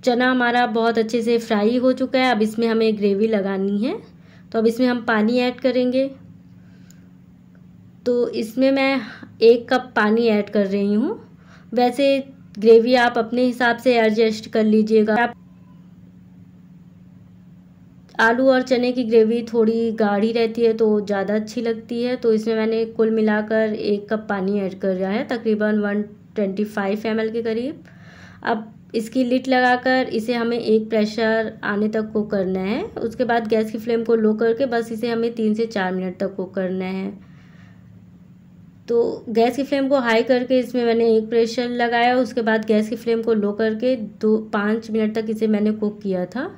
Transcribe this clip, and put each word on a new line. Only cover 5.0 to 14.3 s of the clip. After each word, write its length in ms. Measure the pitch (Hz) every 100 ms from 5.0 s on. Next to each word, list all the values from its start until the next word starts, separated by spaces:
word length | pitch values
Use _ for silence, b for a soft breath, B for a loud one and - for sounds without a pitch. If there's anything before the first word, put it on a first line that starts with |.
पानी 340 | 226 220 214 247
ऐड 200 | 247 247
करेंगे। 460 | 262 247 254 254 269 269 - - - - B B B B B - - - - - - - - - -
तो 220 | 240 240
इसमें 400 | 233 220 247 262
मैं 280 | 269 269 269 214 B - -
एक 260 | 226 240 233
कप 220 | 254 254 -
पानी 300 | 214 220 233
ऐड 220 | 208 202
कर 160 | 214 196
रही 280 | 202 202
हूँ। 240 | 208 277 440 - - B B B
वैसे 340 | 226 247 247 277 277 269 - - -
ग्रेवी 380 | 220 226 226 254
आप 220 | 240 240
अपने 260 | 220 240
हिसाब 320 | 254 233 247 233
से 160 | 254 240
एडजस्ट 520 | 220 214 226